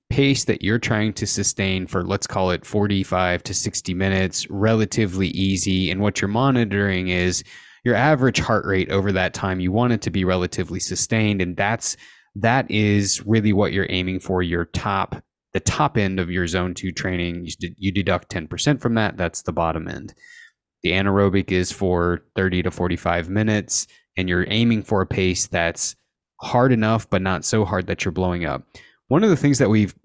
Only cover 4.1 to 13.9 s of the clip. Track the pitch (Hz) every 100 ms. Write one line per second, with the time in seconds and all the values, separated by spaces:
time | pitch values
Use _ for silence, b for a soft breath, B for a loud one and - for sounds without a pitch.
4.1 | 95 92 - - 98 110 110 107 - 104
5.1 | 92 92 - 95 95 98 92 90 92 104
6.1 | - 98 110 135 127 110 101 101 92 92
7.1 | 90 90 87 - B B B 123 110 139
8.1 | 147 131 - - 107 90 95 90 98 98
9.1 | 92 92 - 98 92 90 104 123 113 -
10.1 | 92 92 92 87 - 90 90 - 90 -
11.1 | 113 107 101 90 85 101 113 - - B
12.1 | B B 101 113 131 - 107 104 101 98
13.1 | - 101 113 107 98 92 92 95